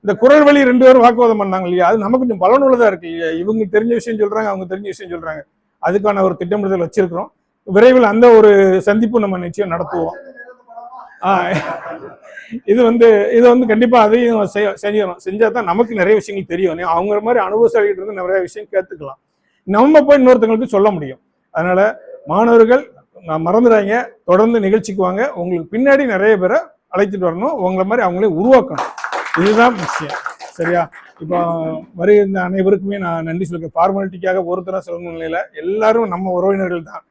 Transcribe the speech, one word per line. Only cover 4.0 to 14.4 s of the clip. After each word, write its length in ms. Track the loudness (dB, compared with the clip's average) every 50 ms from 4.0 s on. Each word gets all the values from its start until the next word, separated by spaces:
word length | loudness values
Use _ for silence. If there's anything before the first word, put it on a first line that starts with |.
| -4 -6 -4 -4
சொல்றாங்க, 300 | -4 -2 -2 -4 -4 -4 -6
அவங்க 240 | -8 -8 -10 -10
தெரிஞ்ச 120 | -10 -10 -12 -14
விஷயம் 200 | -14 -14 -14 -12
சொல்றாங்க, 300 | -12 -10 -12 -12 -12 -14 _ _ _ _ _ _ _ -6
அதுக்கான 400 | -2 -2 0 -2 -2 0 0 0
ஒரு 140 | -2 -2
திட்டமிடுதல் 480 | -4 -6 -6 -4 -4 -2 -4 -2 -4 -4
வச்சிருக்கிறோம். 440 | -4 -2 -2 -2 -2 -4 -10 -12 -12 _ _ _ _ _ _ _
விரைவில் 400 | -2 2 6 6 6 6 6 4
அந்த 240 | 4 4 4 6 8
ஒரு 220 | 8 8 8 8 6 6 4 4 2 2
சந்திப்பு 400 | 0 0 0 0 0 0 0 -2
நம்ம 180 | -2 -2 -4 -6
நிச்சயம் 340 | -8 -10 -6 -6 -6 -4 -4
நடத்துவோம். 440 | -6 -6 -6 -6 -6 -6 -6 -8 -12 -18 -20 -20 -20 -20 -20 -20 _ _ _ -20 -20 -20 -20 -20 -20 -20 -20 _ _ -2
ஆ, 60 | 0 0 0 0 -2 -4 -6 -6 -6 -10 -10 -12 -14 -14 -14 -16 -18 -20 _ _ -20 -20 -20 -20 -16 -16 -12 _
இது 160 | -2 2 2 4
வந்து, 240 | 2 4 4 6 6 6 4 2 2 2
இது 140 | 4 6 6
வந்து 180 | 6 4 2
கண்டிப்பா 340 | 2 2 2 2 2 4 4
அதையும் 420 | 4 4 4 2 2 0 0 0